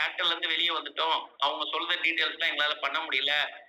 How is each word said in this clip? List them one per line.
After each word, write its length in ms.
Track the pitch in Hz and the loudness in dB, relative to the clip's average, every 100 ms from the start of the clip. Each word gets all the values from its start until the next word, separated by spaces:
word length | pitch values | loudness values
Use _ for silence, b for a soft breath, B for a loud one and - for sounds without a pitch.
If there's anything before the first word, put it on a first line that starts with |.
| 160 | 0
Airtel-ல 200 | 175 180 | 0 0
இருந்து 220 | 165 165 | 0 0
வெளியே 200 | 160 170 | 2 2
வந்துட்டோம், 600 | 160 147 143 160 156 - - | 0 -4 -2 2 2 -2 -2
அவங்க 260 | 139 156 | 0 0
சொல்ற 340 | 151 156 170 175 | -2 -2 -2 0
டீடெயில்ஸ் 380 | 165 165 156 - | 2 2 0 0
தான் 120 | 160 | 0
எங்களால 300 | 147 147 151 | 2 0 2
பண்ண 180 | 139 147 | -2 -2
முடியல, 320 | 160 135 139 147 131 - | -2 0 2 0 0 -6